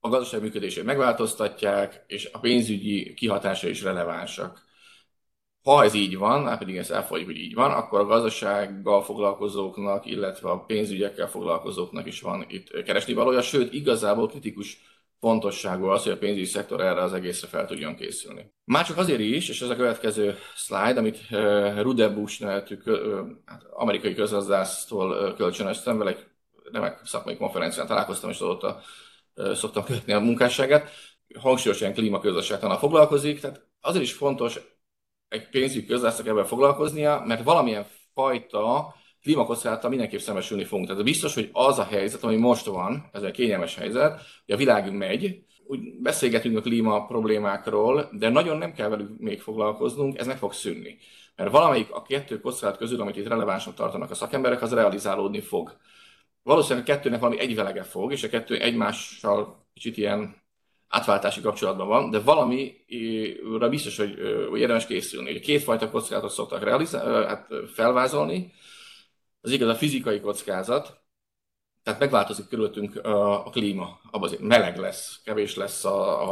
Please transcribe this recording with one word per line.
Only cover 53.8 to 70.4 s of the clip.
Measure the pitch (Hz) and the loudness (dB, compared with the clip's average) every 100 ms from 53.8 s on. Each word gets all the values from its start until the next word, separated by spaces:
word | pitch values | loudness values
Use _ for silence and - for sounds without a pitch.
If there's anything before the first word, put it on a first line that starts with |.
| 113 98 - | -4 -4 -8
a | |
szakemberek, | - - 135 131 123 | -8 -4 0 0 0
az | 113 | 0
realizálódni | 117 104 101 101 98 98 101 | 4 4 4 -2 -2 -2 -4
fog. | 101 92 82 - _ - - _ _ _ | -4 -4 -6 -14 _ -20 -20 _ _ _
Valószínűleg | 120 156 147 123 123 | 4 4 6 0 0
a | |
kettőnek | 143 135 117 | 0 2 2
valami | 120 117 | 2 2
egyvelege | 127 110 98 95 | -2 0 -2 -4
fog, | 92 - 107 | -8 -6 -4
és | 139 | -4
a | 113 | -2
kettő | 117 113 113 | -4 -2 0
egymással | 120 117 107 107 - - 110 101 104 - _ | 0 2 0 -2 -10 -6 0 0 0 -10 _
kicsit | - 117 110 | -12 -10 -4
ilyen | 104 104 104 - _ _ _ _ _ | -2 -2 -4 -12 _ _ _ _ _
átváltási | 101 113 98 101 - | 0 2 2 2 0
kapcsolatban | - 104 95 98 98 | -2 0 -2 -2 2
van, | 113 131 | 2 2
de | 107 | 0
valami, | 113 156 123 127 135 - _ | 4 4 4 0 -4 -10 _
ö, | 117 113 110 110 - 107 110 | -8 -4 -4 -4 -6 -6 0
rá | 120 | 2
biztos, | 147 110 101 | 0 -4 -4
hogy, | 104 - | -4 -2
ö, | 107 107 104 | -4 -2 -2
hogy | 107 | 0
érdemes | 123 117 - | 2 2 0
készülni. | 95 - 71 65 | -4 -4 -8 -8
Ugye | 78 | -6
kétfajta | - 143 143 113 110 | 0 0 2 0 0
kockázatot | 120 113 101 101 | -4 -2 -4 -4
szoktak | - 110 92 | -6 -6 -4
realizá-, | 104 127 160 - | 2 2 2 -2
ö, | 117 113 107 | 0 0 0
hát, | 104 - | -4 -8
ö, | 71 - | -10 -10
felvázolni. | - 113 127 127 147 156 180 180 _ - - - - _ _ _ _ | 0 2 4 2 0 -2 -2 -6 _ -20 -20 -20 -20 _ _ _ _
Az | 113 | -4
igaz, | 135 117 | 0 2
a | |
fizikai | 113 147 131 123 104 | 2 0 0 -2 -2
kockázat, | 104 101 | -2 -6